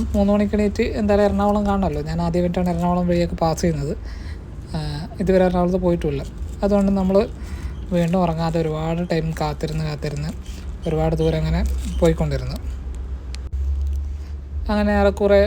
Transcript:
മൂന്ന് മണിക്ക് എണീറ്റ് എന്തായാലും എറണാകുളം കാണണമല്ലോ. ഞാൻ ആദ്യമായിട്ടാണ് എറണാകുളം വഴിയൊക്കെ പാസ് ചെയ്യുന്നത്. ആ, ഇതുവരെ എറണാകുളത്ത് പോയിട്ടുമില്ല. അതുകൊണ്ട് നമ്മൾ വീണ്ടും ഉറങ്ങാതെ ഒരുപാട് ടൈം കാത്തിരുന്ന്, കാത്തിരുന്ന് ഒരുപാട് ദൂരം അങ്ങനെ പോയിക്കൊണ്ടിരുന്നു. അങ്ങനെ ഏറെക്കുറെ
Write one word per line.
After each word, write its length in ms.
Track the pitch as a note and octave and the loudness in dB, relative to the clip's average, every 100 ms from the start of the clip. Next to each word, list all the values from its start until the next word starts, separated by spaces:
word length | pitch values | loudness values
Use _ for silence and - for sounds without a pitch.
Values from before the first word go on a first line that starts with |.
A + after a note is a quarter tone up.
| A3+ G#3 | 2 2
മൂന്ന് 180 | G3+ | 2
മണിക്ക് 220 | G#3 G3+ G#3 | 2 2 2
എണീറ്റ് 260 | G#3 G#3 B3 - | 0 0 -2 0
എന്തായാലും 260 | G#3 G3+ G3+ | 2 4 4
എറണാകുളം 340 | G3 G#3 G#3 G3+ | 4 2 2 2
കാണണമല്ലോ. 320 | G3 F3+ D3 D3+ | 0 0 -2 -2
ഞാൻ 120 | E3 E3+ | -2 0
ആദ്യമായിട്ടാണ് 420 | F3 F3 F3+ F3+ | 0 0 0 0
എറണാകുളം 340 | E3+ F3 F3 F3+ | 0 2 2 2
വഴിയൊക്കെ 300 | F3 E3+ - | 2 0 0
പാസ് 180 | E3 D#3 | 0 2
ചെയ്യുന്നത്. 320 | F3 D3+ C#3 G#3+ - - - - - - - D#3+ | 0 0 -2 -6 -8 -10 -10 -10 -12 -14 -8 -6
ആ, 40 | D3+ - - - | -6 -6 -8 -4
ഇതുവരെ 220 | F3+ F#3+ F#3 | 2 4 4
എറണാകുളത്ത് 340 | F3+ F3 F#3 F3+ | 2 2 2 0
പോയിട്ടുമില്ല. 380 | F3 D#3 C#3 - - - - | 0 0 -2 -6 -8 -10 -2
അതുകൊണ്ട് 280 | G3+ G3+ G3 G3 | 2 2 4 2
നമ്മൾ 180 | F#3 F#3+ A#3 - - - - - - F3 | 4 4 2 -4 -10 -8 -8 -8 -2 0
വീണ്ടും 240 | E3 F#3+ | 2 2
ഉറങ്ങാതെ 360 | E3+ D#3+ E3 E3 | 2 0 0 0
ഒരുപാട് 380 | D#3 D3+ D#3+ E3 F3 | 0 -2 -2 -2 0
ടൈം 160 | E3 D#3+ D#3 | 0 -2 -2
കാത്തിരുന്ന്, 440 | D#3 D3 D#3 D#3 D#3 | -4 -2 -4 -2 -4
കാത്തിരുന്ന് 420 | D3 D3+ D3 D#3 - - - - - E3+ | -4 -4 -4 -6 -8 -10 -10 -10 -6 -2
ഒരുപാട് 260 | D#3 D#3+ D#3+ | 0 2 2
ദൂരം 180 | D#3+ D#3+ | 2 2
അങ്ങനെ 200 | D#3+ E3 F#3+ - - - | 2 0 0 -2 -4 2
പോയിക്കൊണ്ടിരുന്നു. 580 | E3+ E3 D3+ C3+ B2+ D3+ - - - - - - - - - - - - - - - - - - - - - | 4 4 0 -2 -4 -6 -6 -8 -8 -8 -8 -8 -8 -10 -6 -2 0 0 0 -2 -4 -8 -10 -12 -8 -6 0
അങ്ങനെ 200 | G#3 G#3 G3+ | 2 4 6
ഏറെക്കുറെ 400 | G3+ F#3+ G3+ G3+ | 4 4 6 6